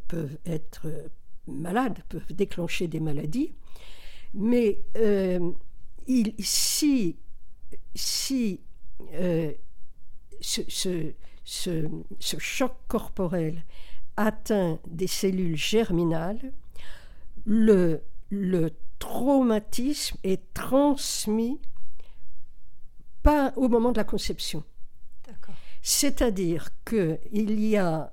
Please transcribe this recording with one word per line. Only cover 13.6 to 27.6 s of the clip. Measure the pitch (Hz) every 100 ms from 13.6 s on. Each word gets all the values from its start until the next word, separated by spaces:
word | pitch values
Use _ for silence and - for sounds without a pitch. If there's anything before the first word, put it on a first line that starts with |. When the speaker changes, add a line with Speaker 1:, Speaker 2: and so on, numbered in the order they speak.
| - - - - - -
Speaker 1:
atteint | 214 214 - 311 175 160 -
des | 160 185
cellules | - 190 190 185 156
germinales, | - 214 226 170 170 165 165 220 262 - - - - - - - - - -
le, | 220 220 196 175 156 - - -
le | 202 185 185 160 - - -
traumatisme | - - 254 277 247 214 - - 254 294 - -
est | 190 190 -
transmis | - - 262 285 277 - - 208 214 233 285 - - - - - - - - - - - - - - - -
pas | - 294 269 -
au | 254
moment | 233 240
de | 240
la |
conception. | 202 202 - 180 - 156 - - - - - - -
Speaker 2:
D'accord. | 214 - 180 - -
Speaker 1:
C'est-à-dire | - - 285 269 254 196 175 190 - -
qu'il | - 226 165 156 - 208 214 214